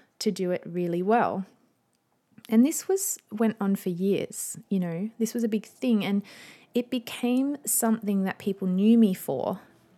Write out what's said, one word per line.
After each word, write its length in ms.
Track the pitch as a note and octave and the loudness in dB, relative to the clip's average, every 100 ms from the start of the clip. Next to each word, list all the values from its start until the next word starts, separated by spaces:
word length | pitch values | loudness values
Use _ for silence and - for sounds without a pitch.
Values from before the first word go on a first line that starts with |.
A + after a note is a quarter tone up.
| _ _ | _ _
to 120 | A3 | -4
do 200 | F#3+ F3+ | -2 -2
it 100 | F3+ - | -4 -4
really 360 | E3+ F3 E3+ | -4 -2 -2
well. 440 | F#3 A#3 F2+ A2+ F#3+ _ _ _ _ _ _ _ _ - - | 2 2 2 -2 -8 _ _ _ _ _ _ _ _ -20 0
And 160 | A3 C4 | 4 4
this 220 | D#4+ - | 2 -2
was, 300 | F#4+ - - _ | -2 -2 -8 _
went 240 | G#3+ A3+ - | -2 -2 0
on 140 | G3 G3 | -2 0
for 140 | - | -2
years, 680 | F3 G3 F3+ - - - - - | -2 0 0 -2 -8 -12 -12 -4
you 100 | G3 | -2
know, 300 | F3 E3 G#3+ - | -2 -4 -6 -4
this 140 | A3 | -4
was 100 | A#3+ | -2
a 40 | A3+ | -2
big 180 | G#3+ - | -2 -6
thing. 380 | - B3+ A3 | -6 0 2
And 200 | G3 G3+ - - - - - | 2 -2 -4 -14 -20 -20 -6
it 160 | A#3+ B3 | -4 -2
became 680 | B3+ A#3 - A#3+ B3 C#4 C#4+ - | -6 -6 -4 0 2 0 -4 -4
something 580 | - A3+ A3 G#3 G3 | 0 2 0 0 0
that 160 | F#3+ - | 0 -2
people 280 | - F#3+ F#3 | -4 -4 -2
knew 300 | F#3 G#3+ A#3 | 2 6 6
me 160 | A3 | 6
for. 460 | F#3 - C3+ - F#3 - _ _ | 2 -4 -2 -2 -4 -10 _ _